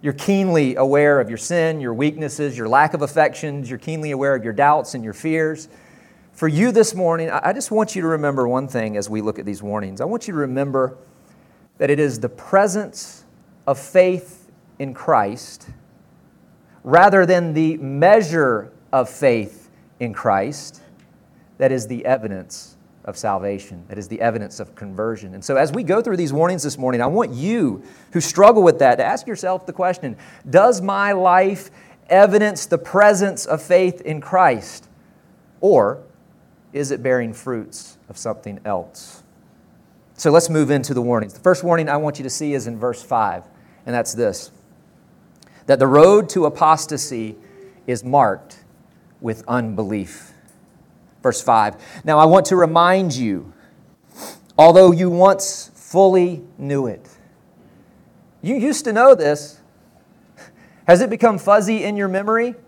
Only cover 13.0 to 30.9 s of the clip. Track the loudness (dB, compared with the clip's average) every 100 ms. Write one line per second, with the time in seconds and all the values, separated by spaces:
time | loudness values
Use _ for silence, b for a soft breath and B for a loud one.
13 | -20 -20 _ _ _ _ -6 -6 0 2
14 | 2 0 -8 -20 _ _ _ _ -12 -10
15 | 0 0 0 -6 -16 -20 -20 -20 _ _
16 | _ _ _ _ _ _ b b 2 6
17 | 6 6 4 2 0 -2 -2 -2 -8 0
18 | 4 4 4 0 0 0 -6 _ _ -2
19 | -2 0 0 0 -4 -14 _ b b _
20 | -12 -6 -2 -2 -2 -10 -16 -20 _ _
21 | _ _ _ b b _ -2 -2 -6 -8
22 | -2 -2 -4 -10 -14 -18 -20 _ _ _
23 | -18 -10 -6 -4 -6 -8 -12 -20 -16 -16
24 | -12 -4 -4 -4 -10 -14 -18 -16 -16 -8
25 | -8 -8 -14 -18 -4 -2 0 -4 -2 -2
26 | -2 -4 -4 -2 -2 -2 -8 -6 -6 -2
27 | -2 -2 -4 -6 -6 -2 -2 -4 B B
28 | B -6 -6 4 6 8 4 4 2 2
29 | 0 -4 -8 -10 -6 -6 -8 -6 -4 -4
30 | -10 -14 B B 0 4 4 2 -2